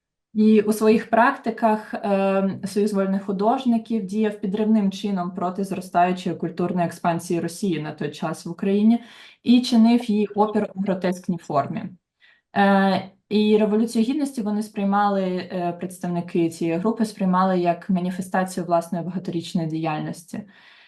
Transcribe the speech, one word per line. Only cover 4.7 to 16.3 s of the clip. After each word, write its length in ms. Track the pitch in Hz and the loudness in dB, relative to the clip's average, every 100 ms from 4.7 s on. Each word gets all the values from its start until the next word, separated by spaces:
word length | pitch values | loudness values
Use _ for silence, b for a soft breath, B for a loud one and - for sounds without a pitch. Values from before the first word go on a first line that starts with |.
| 220 196 | 2 2
чином 400 | 190 202 190 180 | -2 -4 -4 -4
проти 320 | 185 180 180 | -4 -4 -4
зростаючої 720 | 190 190 - 175 180 180 185 165 | -4 -6 -2 2 2 2 -4 -4
культурної 520 | 165 170 175 180 170 | -6 -4 -2 0 -2
експансії 520 | - 180 170 - 170 | -2 -2 -2 -2 -4
Росії 400 | 165 - 202 156 | -4 -4 -4 -2
на 120 | 151 | -6
той 200 | 151 147 | -8 -8
час 340 | - 160 - 170 | -6 -8 -8 -12
в 60 | |
Україні 480 | 170 196 202 220 233 B B B B | -6 0 4 4 2 B B B B
і 180 | - 247 | 4 4
чинив 500 | 247 233 226 240 240 | 4 6 6 4 2
їй 160 | 208 202 | 0 0
опір 440 | 202 214 214 208 190 | 0 0 0 -2 -2
у 60 | |
гротескній 560 | 202 185 185 185 - 170 | -2 0 -2 -2 -4 -6
формі. 460 | - 147 131 160 - - _ _ b b _ 196 | -2 -2 -2 -6 -10 -14 _ _ b b _ 2
Е, 540 | 196 196 196 185 - _ - | 4 4 4 0 -4 _ -2
і 280 | 214 214 214 | 2 4 4
Революцію 480 | 214 214 233 226 220 | 4 2 2 2 0
Гідності 360 | 294 277 - | 0 -2 -4
вони 220 | 208 208 | -4 -4
сприймали, 840 | 214 208 196 202 202 196 185 180 180 | -4 -4 0 2 2 0 0 -4 -6
е, 240 | 185 175 175 | -4 -4 -4
представники 720 | 180 - 175 175 175 | -8 -8 -6 -4 -2